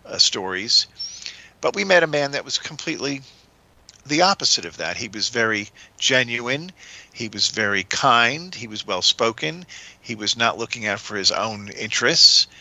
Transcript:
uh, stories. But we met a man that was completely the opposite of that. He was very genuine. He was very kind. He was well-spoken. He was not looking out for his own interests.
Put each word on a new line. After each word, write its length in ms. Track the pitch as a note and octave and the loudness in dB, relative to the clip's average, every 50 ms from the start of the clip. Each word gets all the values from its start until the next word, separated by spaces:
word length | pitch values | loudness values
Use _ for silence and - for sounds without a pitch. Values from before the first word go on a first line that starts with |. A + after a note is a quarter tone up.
| - | -16
uh, 140 | G2 F2+ - | -4 0 0
stories. 680 | - - - A2 F#2 F#2 F#2 F#2 G#2 A#2+ - - - - - - - - - - - - - - - - _ _ | 2 2 0 -2 -4 -4 -4 -4 -2 2 2 2 2 0 -6 -12 -12 -12 -12 -14 -16 -16 -16 -18 -20 -20 _ _
But 160 | - - - | -4 -2 0
we 80 | G3+ G3+ | 0 2
met 180 | G3 F#3 F3 | 4 6 6
a 60 | E3 D#3 | 6 4
man 240 | D3 D3 C#3+ C#3 | 2 0 0 0
that 120 | C#3+ B2 - | -2 -4 -4
was 140 | C3+ - - | -4 -6 -6
completely 640 | - - D#3+ C#3+ - E3 D3+ G2 A#2+ C#3+ C#3 C#3 C#3 - - - _ _ _ _ _ _ _ _ _ - - - - | -6 -10 -12 -8 -8 -6 -6 -4 -4 -6 -6 -6 -10 -16 -20 -20 _ _ _ _ _ _ _ _ _ -20 -20 -18 -6
the 180 | C3+ D3 D#3+ | -2 2 4
opposite 420 | F3+ G3 G3 - D#3+ - - - E2+ | 4 4 4 2 0 0 0 0 -2
of 140 | E2 D#2+ - | -6 -8 -6
that. 180 | D#2+ E2 F2 | -6 -4 -4
He 100 | E2+ - G#2 | -6 -8 -10
was 200 | G2+ G#2+ F#2+ - | -6 -6 -6 -2
very 400 | - A#2+ A2+ A2 G#2+ G#2 G#2 - - - - - _ | 0 0 0 2 0 -2 -4 -6 -12 -20 -20 -20 _
genuine. 760 | - - - C3 B2+ B2 A#2+ A#2 A#2 A#2 B2 C3+ D3 E3+ F#3 - - - - - - - - | -4 0 2 2 2 2 0 -2 -4 -2 -2 -4 -4 -4 -10 -16 -20 -20 -20 -20 -20 -20 -18
He 160 | - - A#2 G#2+ | -12 -10 -8 -8
was 200 | G#2 G2+ - - | -2 -2 -2 0
very 360 | - A2+ G#2+ G2+ G2+ F#2+ F#2+ | 0 0 0 0 0 0 -2
kind. 680 | - - - - C3+ A#2 A#2+ A#2 A#2 C#3 D#3+ F3 F#3 F3+ | -2 -2 2 4 6 6 6 6 4 2 -2 -8 -12 -12
He 120 | - A#2+ | -12 -12
was 180 | G#2+ G#2+ G#2 - | -10 -10 -8 -6
well-spoken. 800 | - G2 F2+ - - - - A#2+ A2+ A2+ - D3+ D#3 D#3+ F3+ F#3 - - - - - - _ | -4 -2 0 2 2 2 2 0 0 0 -2 -6 -6 -6 -8 -14 -18 -18 -18 -18 -20 -20 _
He 160 | - - A2+ | -10 -10 -8
was 200 | G#2 G#2+ G2 - | -4 -4 -2 0
not 220 | A#2 A#2 A2+ D#2 G#2 | 2 0 0 0 -2
looking 280 | A2+ - - A#2+ G#2+ | -6 -6 -6 -4 -4
out 120 | G#2 G2+ G#2 | -4 -4 -4
for 180 | - - G#2+ | -6 -6 -4
his 140 | G2+ F#2 - | -2 0 0
own 380 | - - G#2 A2+ G#2+ G2+ G2+ G#2 | 0 0 -2 -2 -4 -6 -10 -12
interests. 800 | - - A2 G#2+ - - A#2+ C3 B2 - - - - - - - - - | -10 -10 -6 -4 -2 0 2 2 6 8 8 8 8 6 4 2 -4 -14